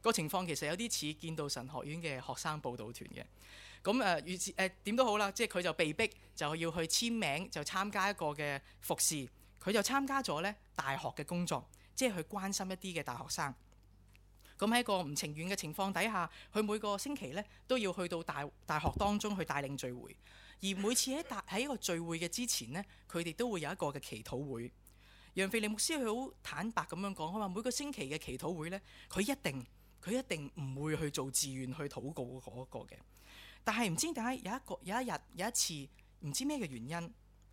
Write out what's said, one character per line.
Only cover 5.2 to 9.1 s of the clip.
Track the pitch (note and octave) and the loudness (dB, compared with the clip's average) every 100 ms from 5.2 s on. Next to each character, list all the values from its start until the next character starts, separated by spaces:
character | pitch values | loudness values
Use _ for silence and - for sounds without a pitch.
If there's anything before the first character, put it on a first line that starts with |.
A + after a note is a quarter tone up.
| G3+ | 4
即 | G3 | 2
係 | A3 F#3 | 0 2
佢 | |
就 | F3+ | 2
被 | D#3 D#3+ | 4 4
逼 | - A3 - - | 6 2 0 -16
就 | - D3 D#3+ | -2 0 2
要 | E3 | 0
去 | D#3+ | 2
簽 | E3 - A#3 | 2 2 2
名， | A3+ F3 C#3 F#3 | 2 2 0 -2
就 | - | -4
參 | D3 F#3+ G3+ | -2 0 0
加 | G3+ G3 | 2 2
一 | |
個 | G3+ D#3+ | 2 0
嘅 | D3 D3 C#3 - - | 0 -2 -2 -6 -12
服 | - D#3 | -2 4
侍。 | - | 4